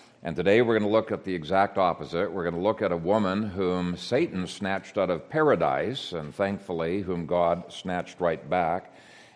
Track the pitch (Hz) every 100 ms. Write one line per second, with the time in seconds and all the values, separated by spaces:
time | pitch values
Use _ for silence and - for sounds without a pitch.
0 | - _ 82 80 90 110 117 110 104 110
1 | 107 98 98 90 73 95 101 98 90 78
2 | 71 85 95 92 85 85 101 107 101 87
3 | 82 107 95 98 110 92 92 90 90 87
4 | - 123 170 92 87 - 98 98 - 104
5 | 92 82 - 156 151 101 78 67 90 135
6 | - 85 73 - 98 98 - 85 82 98
7 | 90 87 78 87 85 87 - - 92 90
8 | 82 - 87 80 67 90 82 90 - -
9 | - - -